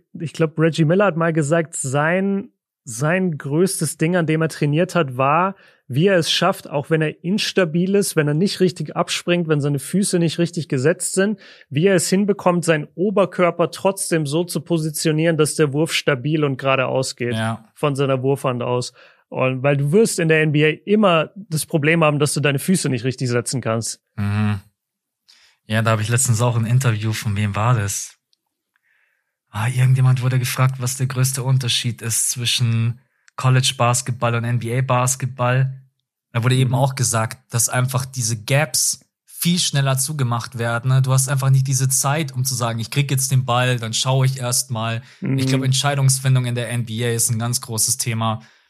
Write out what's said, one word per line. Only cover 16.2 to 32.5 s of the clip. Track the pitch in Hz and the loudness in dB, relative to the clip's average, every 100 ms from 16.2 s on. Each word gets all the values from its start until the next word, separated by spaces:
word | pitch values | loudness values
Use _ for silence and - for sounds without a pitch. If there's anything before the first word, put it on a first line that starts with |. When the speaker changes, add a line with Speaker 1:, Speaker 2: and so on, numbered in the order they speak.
| 147 160 | 0 0
Speaker 1:
und | 147 131 | 0 0
geradeaus | 135 135 127 131 131 - | 0 0 0 -2 -2 -4
geht | 120 113 | -4 -2
Speaker 2:
Ja. | 113 110 - | -2 -4 -10
Speaker 1:
von | - 147 135 | -4 -2 0
seiner | 139 135 | 0 0
Wurfhand | 131 139 139 123 | 0 -2 -2 -4
aus. | 123 123 123 - - _ - | -2 -2 -4 -10 -20 _ -10
Und | 135 131 131 | -2 -2 0
weil | 135 143 | 0 0
du | 143 | 2
wirst | 185 226 - | 2 2 2
in | 165 | 2
der | 160 | 2
N | 156 | 2
B | 147 156 | 2 2
A | 147 - | 0 0
immer | 208 202 165 147 - | 2 4 4 0 -6
das | 196 156 - | -6 -6 -2
Problem | 165 147 170 | 0 2 4
haben, | 156 147 | 4 2
dass | 147 | 0
du | - | 0
deine | 147 139 | 0 0
Füße | - 185 147 | 0 0 0
nicht | 127 131 | -2 -4
richtig | 120 127 | -4 -2
setzen | 120 117 131 | -2 -2 -4
kannst. | 110 113 110 - _ - | -2 -2 -4 -10 _ -8
Speaker 2:
Mhm. | 101 104 104 101 95 _ _ _ _ _ _ _ _ _ - | -4 -2 -2 -2 -8 _ _ _ _ _ _ _ _ _ -4
Ja, | 110 | 0
da | 113 | 2
habe | 110 | 2
ich | 107 | 2
letztens | 120 - 110 | 0 2 2
auch | 123 117 | 2 0
ein | 110 | 2
Interview, | 127 127 107 110 | 2 2 0 -2
von | 107 110 104 | -4 -4 -2
wem | 104 98 | -2 0
war | 113 120 | 0 0
das? | 101 - - - _ _ _ _ _ _ _ _ _ _ _ _ _ | -2 -6 -10 -16 _ _ _ _ _ _ _ _ _ _ _ _ _
Ah, | 104 117 | -6 -2
irgendjemand | 127 131 131 131 127 | 2 4 4 4 2
wurde | 127 123 | 2 0
gefragt, | 120 - 131 131 | -2 0 0 0
was | 123 - | -6 -4
der | 127 | -4
größte | 127 131 - | 0 0 0
Unterschied | 123 131 123 - - 107 | 0 0 2 -2 -2 -4
ist | 117 110 - | -4 -2 -2
zwischen | - 120 | -2 -2